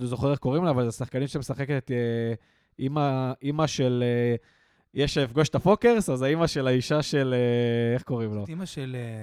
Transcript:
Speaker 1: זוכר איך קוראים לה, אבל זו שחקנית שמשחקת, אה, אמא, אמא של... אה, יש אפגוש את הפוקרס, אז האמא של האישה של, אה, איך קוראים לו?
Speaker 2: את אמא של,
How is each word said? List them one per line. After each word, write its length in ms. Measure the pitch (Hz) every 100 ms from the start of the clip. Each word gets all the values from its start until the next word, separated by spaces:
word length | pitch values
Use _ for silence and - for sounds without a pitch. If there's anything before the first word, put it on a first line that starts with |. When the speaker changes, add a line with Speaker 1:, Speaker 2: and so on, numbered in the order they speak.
| 123
Speaker 1:
זוכר 260 | 120 139
איך 80 | 143
קוראים 240 | 127 147
לה, 60 | 180
אבל 160 | 127 120
זו 60 |
שחקנית 380 | - - 127 139
שמשחקת, 600 | 151 127 127 135 139 -
אה, 420 | 123 117 117 117 113 _ _ _ -
אמא, 520 | 135 147 143 131 127 131
אמא 240 | 139 151 156
של... 360 | - 127 123 120
אה, 280 | 120 120 117 - _ _ _ _
יש 240 | 135 143 165
אפגוש 320 | 127 131 156
את 60 | 135
הפוקרס, 540 | 175 208 240 233 175
אז 120 | 127
האמא 260 | 135 160 165
של 200 | - 131
האישה 340 | 127 - 151
של, 320 | - 143 131 123
אה, 560 | 120 120 120 117 117
איך 100 | 127
קוראים 300 | - 120 110
לו? 100 | 104
Speaker 2:
את 60 | 101
אמא 160 | 165 190
של, 300 | - 131 127 117 113